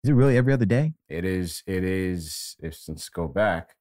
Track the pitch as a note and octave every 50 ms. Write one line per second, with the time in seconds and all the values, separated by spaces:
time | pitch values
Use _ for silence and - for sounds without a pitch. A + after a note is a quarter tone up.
0 | - C3+ D3+ A#2+ C3 C#3 B2+ B2 B2+ B2+ C3+ B2+ A#2 F#2+ A2+ B2+ D3+ D#3 D#3 _
1 | _ _ D2+ E2 F2 F#2 F#2+ F#2 F2+ E2+ D#2+ - - - F#2+ F#2 F#2 F#2 F#2 F#2+
2 | F#2+ F#2 F2+ F2+ D#2+ D#2 D#2 - - - - _ - D#2+ D2 - - - D#2 D2+
3 | - - _ - E2+ D#2 C2 F#2+ G#2+ G#2+ F2+ E2 E2+ _ _ _